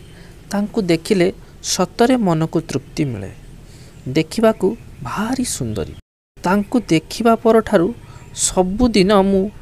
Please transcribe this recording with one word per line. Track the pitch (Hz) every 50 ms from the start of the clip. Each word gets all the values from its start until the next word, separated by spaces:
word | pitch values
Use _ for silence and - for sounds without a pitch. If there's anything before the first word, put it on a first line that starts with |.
| - - - - - - - - - -
ତାଙ୍କୁ | - 202 208 202 - 233
ଦେଖିଲେ | 196 170 170 165 165 - 220 185 170 190 - - - - - -
ସତରେ | - - - - 277 262 - - 240 240 254
ମନକୁ | 247 214 180 165 156 160 160 - 170
ତୃପ୍ତି | 160 - - - - - - - 156
ମିଳେ। | 135 117 101 98 95 - - - - - - - - - - - - - - - 131
ଦେଖିବାକୁ | 127 156 156 - - - 226 220 220 - 190 196 226 - - - - -
ଭାରି | - - - 185 208 226 262 - 247
ସୁନ୍ଦରୀ। | - - - 131 113 107 - 76 - - - - _ _ _ _ _ _ -
ତାଙ୍କୁ | - 175 190 208 202 - - 247 - -
ଦେଖିବା | 165 156 - - - - 226 233 226
ପରଠାରୁ | 220 - 226 226 226 220 - 214 185 165 214 240 - - - - - - - -
ସବୁଦିନ | - - - - 185 185 185 190 220 247 247 208 208 180 196 214 196
ମୁଁ | 190 196 196 190 190 214 - -